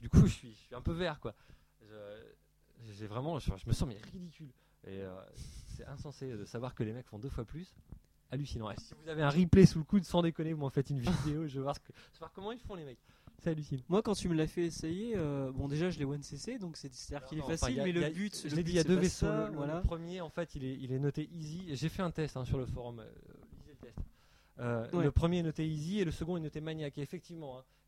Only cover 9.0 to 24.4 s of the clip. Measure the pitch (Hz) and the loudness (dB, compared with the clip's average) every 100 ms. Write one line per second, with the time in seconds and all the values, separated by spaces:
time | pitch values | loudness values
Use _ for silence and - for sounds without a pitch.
9 | 160 156 143 151 180 190 180 160 147 202 | -6 0 4 6 8 12 12 10 4 2
10 | 160 175 165 165 160 156 135 143 135 139 | 4 4 4 2 -2 0 0 2 2 2
11 | 120 170 151 147 156 135 135 143 - - | 2 2 2 -2 -4 -4 -4 -4 -8 -20
12 | - - 160 - 202 240 - 185 143 117 | -20 -16 -14 -8 -8 -8 -8 -10 -10 -14
13 | _ - - - 170 156 147 135 - 196 | _ -20 -20 -6 -2 -2 -4 -6 2 2
14 | 226 196 180 160 156 180 170 - 160 180 | 4 0 2 2 2 2 -2 -2 -4 -4
15 | 233 208 147 139 131 135 139 147 180 156 | -2 0 0 0 -2 -2 0 2 0 0
16 | 139 143 135 143 220 254 180 151 139 - | -2 -2 -6 -10 -8 -6 -8 -10 -12 -12
17 | - 143 131 156 143 165 127 - 180 175 | -10 -8 -6 -6 -2 0 0 0 2 2
18 | 151 165 208 - - 156 170 175 156 180 | 2 0 -4 -4 -2 0 2 4 6 6
19 | 185 - 160 156 - 156 143 170 185 165 | 6 4 2 2 0 -2 -2 0 0 0
20 | 170 185 160 - 165 147 131 135 127 131 | -6 -8 -6 -4 -4 -4 -6 -6 -4 0
21 | 143 156 151 170 151 170 180 131 156 - | 0 0 -4 -6 -8 -8 -6 -4 -4 -2
22 | 175 160 147 127 123 131 123 - 120 117 | -4 -2 -4 -4 -2 0 -2 -6 -8 -10
23 | 107 - - - - - 151 139 123 - | -14 -18 -20 -20 -20 -20 -20 -20 -14 -10
24 | - - - - | -10 -12 -20 -20